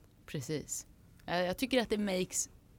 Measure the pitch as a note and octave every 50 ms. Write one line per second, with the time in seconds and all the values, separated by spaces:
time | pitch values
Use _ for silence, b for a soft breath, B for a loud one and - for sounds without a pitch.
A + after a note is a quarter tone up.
0 | - - - - - - - D#3 B2 - D#3 C#3 - - - - - - - -
1 | - - - - - - E3+ F3 F#3 F3 F#3 - C4 A#3+ - B3+ A3 - A3 G#3
2 | G#3 G3+ F#3 F3+ F#3 - - - - - - - - - -